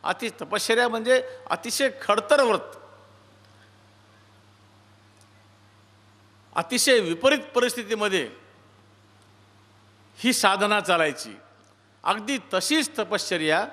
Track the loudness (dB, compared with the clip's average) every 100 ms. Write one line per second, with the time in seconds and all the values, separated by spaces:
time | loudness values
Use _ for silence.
0 | -4 -4 -6 -10 -4 -4 0 2 2 0
1 | 2 2 0 -14 -6 -6 -4 -2 -2 -2
2 | 0 0 4 4 4 0 -4 -18 -20 -20
3 | -20 -20 _ _ -20 -20 -20 _ _ _
4 | _ _ _ _ _ _ _ _ _ _
5 | _ _ _ _ _ _ _ _ _ _
6 | _ _ _ _ _ -6 -2 0 4 4
7 | 4 2 4 2 0 0 0 -2 -6 -2
8 | 0 0 -4 -10 -20 _ _ _ _ _
9 | _ _ _ _ _ _ _ _ _ _
10 | _ -4 -2 2 2 2 2 0 2 2
11 | 2 -2 -12 -16 -20 _ _ _ _ _
12 | -4 -4 -4 -6 -4 -4 0 0 0 -6
13 | -4 -4 -2 -2 0 0 -2